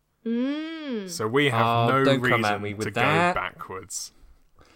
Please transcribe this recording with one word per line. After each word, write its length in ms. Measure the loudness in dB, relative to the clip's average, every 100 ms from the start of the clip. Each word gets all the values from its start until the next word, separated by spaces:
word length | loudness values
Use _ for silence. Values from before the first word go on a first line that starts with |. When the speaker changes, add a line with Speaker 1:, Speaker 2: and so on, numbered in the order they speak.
| _ _ -4
Speaker 1:
Mm. 840 | -2 -2 -4 -6 -10 -6 -6 -6
Speaker 2:
So 180 | -4 0
we 220 | 2 2
have 160 | 4 2
Speaker 3:
Oh, 220 | 4 4
Speaker 2:
no 160 | 4 4
Speaker 3:
don't 160 | 2
come 240 | 2 2 2
at 60 |
Speaker 2:
reason 80 | 0
Speaker 3:
me 120 | -4
with 120 | -4 -4
Speaker 2:
to 40 |
go 100 | 0
Speaker 3:
that. 340 | 2 2 2 0
Speaker 2:
backwards. 760 | -4 -8 -12 -12 -10 -12 -12 -16 -20 -20 _ -20 -20